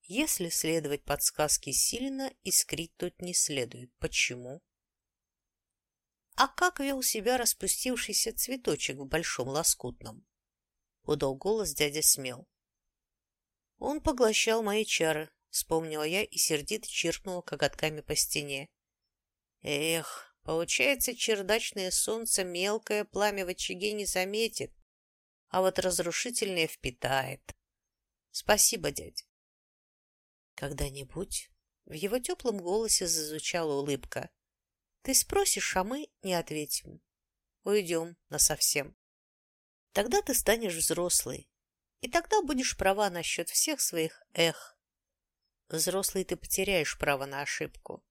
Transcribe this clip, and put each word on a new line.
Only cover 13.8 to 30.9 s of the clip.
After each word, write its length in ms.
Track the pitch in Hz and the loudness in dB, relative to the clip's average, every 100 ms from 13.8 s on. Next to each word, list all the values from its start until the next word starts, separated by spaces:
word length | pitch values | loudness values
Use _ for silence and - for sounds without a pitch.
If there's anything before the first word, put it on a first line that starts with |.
| - 294 | -4 0
поглощал 600 | - 254 226 214 - 226 | -2 4 4 4 2 2
мои 220 | 214 208 | 2 0
чары», — 460 | 220 - 160 151 156 _ _ | 0 2 2 0 -4 _ _
вспомнила 540 | - - 165 160 156 | -6 0 -2 0 -2
я 200 | 151 185 | 0 0
и 120 | 214 156 | -2 0
сердито 520 | - 151 143 214 - | 2 2 0 -6 -4
чиркнула 540 | - 165 - 196 180 | -2 0 -2 -6 -8
коготками 580 | - 143 143 - 156 151 | -8 0 0 0 -4 -4
по 160 | - 151 | -4 -2
стене. 520 | - 151 147 139 147 _ _ _ _ _ _ _ _ _ | 0 -2 -4 -8 -10 _ _ _ _ _ _ _ _ _
Эх, 720 | - 147 160 165 151 - - _ | -2 0 2 0 -2 -12 -16 _
получается, 720 | - 160 170 - 262 262 - | -4 -2 0 2 2 2 0
чердачное 760 | 240 - 208 190 220 - 208 185 | -2 0 0 2 0 0 -4 -2
солнце 540 | - - 220 226 - | 0 0 -2 0 0
мелкое 600 | 180 175 196 214 - 208 | 0 0 0 0 0 -2
пламя 420 | 208 - 208 202 180 | -2 0 2 2 -4
в 20 | |
очаге 440 | 185 - 180 208 | -4 -4 -2 -2
не 140 | 208 196 | -2 -2
заметит, 680 | 185 185 214 226 - - - _ _ _ _ _ _ _ | 0 0 0 -2 -2 -8 -10 _ _ _ _ _ _ _
а 120 | 190 | 2
вот 180 | 185 185 | 2 2
разрушительное 880 | 185 175 170 - 254 240 202 180 160 | 0 0 0 -2 -2 -2 -2 0 0
впитает. 760 | - 131 123 127 135 131 135 - - _ _ _ _ _ _ _ | -2 -8 -4 0 0 -2 -8 -14 -20 _ _ _ _ _ _ _
Спасибо, 600 | - - 208 - 214 156 | -8 2 4 4 2 -4
дядь. 360 | 143 151 - _ _ _ _ _ _ _ _ _ _ _ _ _ | -4 -10 -14 _ _ _ _ _ _ _ _ _ _ _ _ _
Когда-нибудь 960 | - 143 143 143 | -10 -8 -4 -6